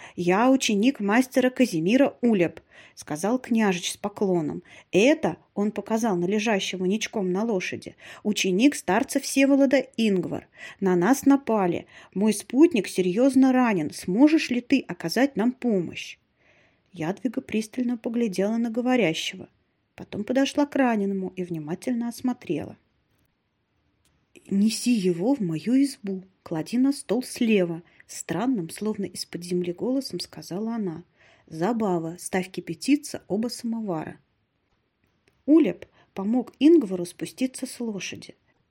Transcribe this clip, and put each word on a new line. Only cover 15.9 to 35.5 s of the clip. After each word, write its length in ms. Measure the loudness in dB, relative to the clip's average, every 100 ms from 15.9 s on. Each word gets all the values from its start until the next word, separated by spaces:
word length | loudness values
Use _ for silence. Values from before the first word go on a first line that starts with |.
| -8 -16 -18 _ _ _ _ _ _ _
Ядвига 480 | -8 -6 -4 -4 -6
пристально 560 | -6 -6 -4 -4 -4 -4
поглядела 600 | -4 -2 -2 -2 -2 0
на 120 | -2
говорящего. 800 | -2 0 2 2 0 -6 -10 -18 _ _ _ _ -20
Потом 280 | -12 -10
подошла 440 | -2 0 0 0 0
к 80 | 2
раненому 580 | 2 2 -2 -4 -6 -8
и 80 |
внимательно 640 | -8 -8 -6 -8 -4 -4 -4
осмотрела. 680 | -6 -6 -6 -4 -6 -6 -14 _ _ _ _ _ _ _ _ _ _ _ _ _ _ _ -20 _
«Неси 420 | 2 2 2 0
его 420 | 2 2 0 0
в 60 | 0
мою 400 | 0 -4 0 2
избу, 400 | 2 -2 -8 -8 -10 _
клади 340 | -8 -8 -4 0
на 160 | 0
стол 300 | 0 -2 -4
слева», — 580 | -4 -2 2 4 2 -4 -12 _ _
странным, 600 | -16 -8 -4 -2 -2 -4
словно 340 | -6 -6 -6 -8
из-под 380 | -8 -12 -12
земли 300 | -6 -4 -4
голосом 480 | -6 -4 -4 -4 -10
сказала 540 | -12 -14 -12 -8 -6 -6
она. 280 | -6 -8 -16 _ _ _ _
«Забава, 680 | -4 -2 0 0 -2 -4 -10
ставь 320 | -6 -4 -4
кипятиться 760 | -10 -10 -10 0 0 0 -14 _
оба 220 | -4 -4
самовара». 680 | -6 -8 -6 -4 -6 -6 -14 _ _ _ _ _ _ _ _ _ _ _ _
Улеп 400 | 4